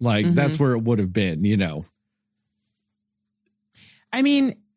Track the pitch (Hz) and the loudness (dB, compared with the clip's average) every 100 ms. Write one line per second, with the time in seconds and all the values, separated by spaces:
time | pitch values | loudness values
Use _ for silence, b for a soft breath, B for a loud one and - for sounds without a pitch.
0 | 120 107 175 165 143 156 139 117 113 110 | -2 0 2 2 0 0 0 0 0 0
1 | 92 107 95 78 101 104 87 76 - _ | 0 -2 -2 0 0 0 -2 -6 -14 _
2 | _ _ _ _ _ _ _ _ _ _ | _ _ _ _ _ _ _ _ _ _
3 | _ _ _ _ _ _ _ b b b | _ _ _ _ _ _ _ b b b
4 | _ 240 277 277 262 - _ | _ 0 2 2 0 -4 _